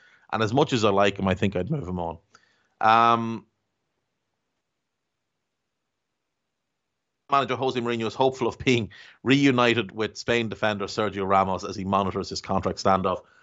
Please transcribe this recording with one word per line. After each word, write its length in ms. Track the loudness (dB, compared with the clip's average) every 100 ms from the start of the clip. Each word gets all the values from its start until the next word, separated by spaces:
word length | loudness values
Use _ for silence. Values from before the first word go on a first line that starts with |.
| _ _ -8
And 100 | -4
as 120 | 0
much 180 | 2 2
as 120 | 2
I 60 | 2
like 280 | 4 2 0
him, 100 | -2
I 60 |
think 200 | -2 -2
I'd 160 | -4 -6
move 160 | -6 -6
him 140 | -8
on. 180 | -8 -10 _ _ _ _ _ -2
Um, 640 | 2 4 4 2 0 -8 _ _ _ _ _ _ _ _ _ _ _ _ _ _ _ _ _ _ _ _ _ _ _ _ _ _ _ _ _ _ _ _ _ _ _ _ _ _ 0
manager 260 | 0 0 -2
Jose 220 | -2 -2
Mourinho 280 | -2 -2 -4
is 80 |
hopeful 340 | 0 0 2 -4
of 100 | -2
being 300 | 0 0 0 -12 -20 _
reunited 680 | 2 4 4 4 4 2 -2
with 240 | -4 -6 -6
Spain 320 | -2 -2 -2
defender 380 | -2 -2 -2 -4
Sergio 420 | -2 -2 -2 0
Ramos 360 | 2 2 -2
as 120 | -6 -8
he 80 |
monitors 460 | 0 0 0 -4 -6
his 100 | -10
contract 420 | -4 -2 -2 -2
standoff 400 | 0 2 0 -4 -8 _